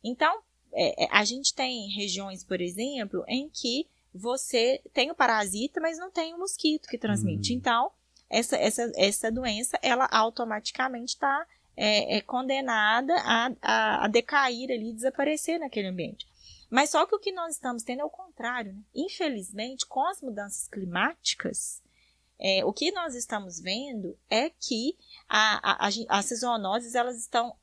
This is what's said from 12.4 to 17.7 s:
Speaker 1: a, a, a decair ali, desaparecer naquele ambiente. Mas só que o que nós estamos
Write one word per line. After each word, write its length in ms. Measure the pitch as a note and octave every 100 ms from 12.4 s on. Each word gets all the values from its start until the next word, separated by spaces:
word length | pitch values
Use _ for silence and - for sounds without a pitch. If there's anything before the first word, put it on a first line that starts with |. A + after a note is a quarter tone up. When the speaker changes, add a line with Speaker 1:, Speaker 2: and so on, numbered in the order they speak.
| C4 C4+ C4+ A3+ G#3 A3+ C4+ F4
Speaker 1:
a, 340 | - A3+ A#3+ A#3+
a, 440 | - A3 A3 G#3 G#3
a 20 |
decair 640 | A3+ A#3+ C#4+ C4 A#3+ B3+
ali, 220 | B3 A3
desaparecer 680 | A3 B3+ - C#4+ D#4 - E4+
naquele 300 | C#4+ A3 F#3+
ambiente. 360 | F#3 D#3 G#3 - _ - - _
Mas 220 | A#3 D4
só 140 | D#4 F4
que 80 |
o 60 | G4+
que 140 | G4+
nós 220 | F#4 E4 D4+
estamos 280 | C4